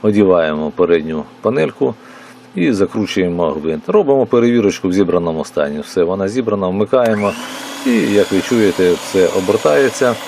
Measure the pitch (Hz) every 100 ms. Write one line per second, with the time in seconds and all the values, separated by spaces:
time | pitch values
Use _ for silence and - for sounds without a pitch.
0 | 107 104 98 90 80 76 78 - 87 85
1 | 78 78 76 - 107 131 156 - 135 113
2 | - - - - - 190 170 104 95 -
3 | 104 - 90 85 82 78 76 80 - 208
4 | 160 139 120 123 120 120 104 87 95 90
5 | 92 90 85 80 76 - 71 76 73 -
6 | 85 95 95 120 113 104 92 95 104 131
7 | 120 107 101 - - - - - 269 233
8 | 143 104 92 95 - 120 104 90 90 87
9 | - 95 87 95 92 104 151 147 135 -
10 | 127 113